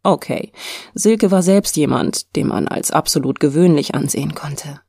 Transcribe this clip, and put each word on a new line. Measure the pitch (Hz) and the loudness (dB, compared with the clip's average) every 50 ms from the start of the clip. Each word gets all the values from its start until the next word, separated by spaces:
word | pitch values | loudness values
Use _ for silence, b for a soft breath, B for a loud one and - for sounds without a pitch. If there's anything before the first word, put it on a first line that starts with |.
Okay, | _ 202 175 - - - - - - - B B B B B B B B B | _ 2 0 0 -2 -6 -6 -6 -6 -12 B B B B B B B B B
Silke | 202 - 208 226 220 - 185 | 0 2 2 4 4 4 4
war | 196 185 | 4 4
selbst | 175 180 190 202 - - - | 4 4 4 4 2 0 -2
jemand, | 156 147 135 131 123 - - - - - _ - | 0 0 0 0 0 -2 -2 -4 -6 -10 _ -4
den | - - - | -2 -2 -2
man | - - - | -2 -2 -4
als | - - - - - | -4 -4 -6 -4 0
absolut | - 156 156 - - 156 131 131 131 - | 0 0 0 0 -2 0 0 -2 -2 0
gewöhnlich | - 143 135 160 180 180 160 143 131 - - | 0 2 4 4 6 6 4 4 0 -2 -4
ansehen | 143 - 139 - 143 139 156 147 | -4 -4 -4 -4 -4 -6 -6 -8
konnte. | - - 147 143 - - 147 143 - _ | -8 -10 -10 -12 -12 -12 -14 -16 -18 _